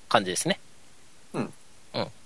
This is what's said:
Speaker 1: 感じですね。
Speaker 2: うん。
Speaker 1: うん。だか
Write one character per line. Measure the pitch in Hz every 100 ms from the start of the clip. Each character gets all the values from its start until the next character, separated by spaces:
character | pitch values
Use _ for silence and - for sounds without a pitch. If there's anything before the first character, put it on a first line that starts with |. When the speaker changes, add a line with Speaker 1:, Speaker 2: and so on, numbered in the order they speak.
| -
Speaker 1:
感 | 117
じ | 92
で | 87
す | 165
ね。 | 196 - - - - - - -
Speaker 2:
う | 160
ん。 |
Speaker 1:
う | 95
ん。 | - - - -
だ | 123
か | 95 -